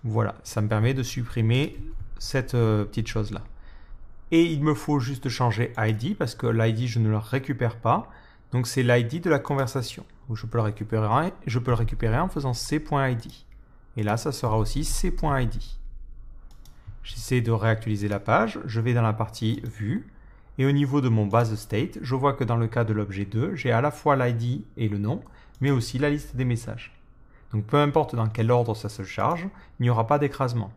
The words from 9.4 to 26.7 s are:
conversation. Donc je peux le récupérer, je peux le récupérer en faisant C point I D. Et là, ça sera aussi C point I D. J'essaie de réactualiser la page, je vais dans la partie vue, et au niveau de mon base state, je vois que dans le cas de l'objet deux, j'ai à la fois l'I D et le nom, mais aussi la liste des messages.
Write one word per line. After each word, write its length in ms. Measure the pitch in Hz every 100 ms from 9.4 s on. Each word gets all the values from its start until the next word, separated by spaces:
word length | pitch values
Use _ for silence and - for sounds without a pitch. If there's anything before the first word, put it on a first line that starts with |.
conversation. 680 | - 139 127 135 120 - - - -
Donc 80 | 107
je 100 | 113
peux 120 | 117
le 40 |
récupérer, 720 | 107 104 104 110 107 120 170 - -
je 100 | 117
peux 140 | 120
le 40 | 117
récupérer 420 | 113 - 113 110
en 100 | 180
faisant 260 | - 135
C 240 | 120 - 151
point 300 | 151 143 135
I 80 | 120
D. 120 | - - - - - - - -
Et 80 |
là, 120 | 104 113
ça 140 | 151
sera 260 | 131 120 110
aussi 280 | 107 139
C 260 | 147 - 185
point 300 | - 156 139
I 80 | 120
D. 100 | - - - - - - - - - - - - - - -
J'essaie 380 | - - 113 127
de 100 | 113
réactualiser 560 | 113 113 107 110 104 101
la 140 | 101
page, 400 | - 131 226 -
je 160 | - 113
vais 140 | 117
dans 80 | 120
la 100 | 113
partie 480 | 110 110 - 110 117
vue, 440 | 123 - 104 175 392 - - - - -
et 80 | 135
au 40 |
niveau 300 | 143 143 143
de 80 | 131
mon 180 | 110 104
base 280 | 110 117 107
state, 420 | - 107 165 -
je 140 | 131
vois 200 | 131 -
que 100 | -
dans 120 | 117 117
le 120 | 113
cas 160 | 120
de 80 | 113
l'objet 320 | 107 101 95
deux, 320 | 101 110 156 156
j'ai 160 | 127
à 80 | 113
la 100 | 143
fois 240 | 147 151
l'I 200 | 139 123
D 300 | 120 120 135 - -
et 120 | 113
le 100 | 101
nom, 220 | 104 165 - - - -
mais 120 | 135
aussi 260 | 135 110 -
la 120 | 147
liste 260 | 147 - 120
des 80 |
messages. 500 | 127 117 -